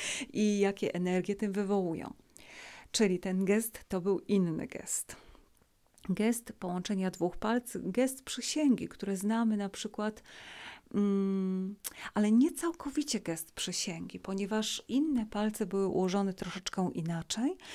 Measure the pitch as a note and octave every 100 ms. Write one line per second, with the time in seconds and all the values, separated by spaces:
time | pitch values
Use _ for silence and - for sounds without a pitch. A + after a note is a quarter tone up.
0 | - - B3+ - G#3 G3+ G3 G3 - F3
1 | F3+ F3+ F3+ G3+ G#3+ G3 G3 G3+ F3+ E3
2 | - - - - - - - - - -
3 | G#3 F3+ F#3+ F#3 F#3+ G#3+ A3+ - - F#3+
4 | F#3 F#3+ - G3 E3+ D#3 - - - -
5 | - - - - - _ _ _ _ _
6 | - F3+ A3 A#3+ - - F3+ F3+ F#3 F#3+
7 | F#3 - F3 - G#3+ A#3+ A#3+ - F#3+ G#3
8 | C4 C4 - - - D#4 D4 G#3+ - -
9 | G3 F#3+ G#3 A3+ A3+ G#3 G3 - G#3 -
10 | G#3+ G#3+ - - - - - - - G3+
11 | G3+ G3 G3 F#3+ F#3+ F#3 F#3+ G3+ - -
12 | - G#3 G#3 A3+ D#4+ E4+ E4+ E4+ D4 D4+
13 | C#4+ A3+ - E3 - - - F3 - E3+
14 | F3 F3+ - G3 G3+ A3 G#3+ - - B3+
15 | D#4 B3+ G#3+ G#3 G#3+ G#3+ F#3 G3 F#3+ F3+
16 | F#3 G3+ G3 F#3 F3+ F#3 - - F3+ -
17 | E3 E3 - G#3+ C4+ F#4+ -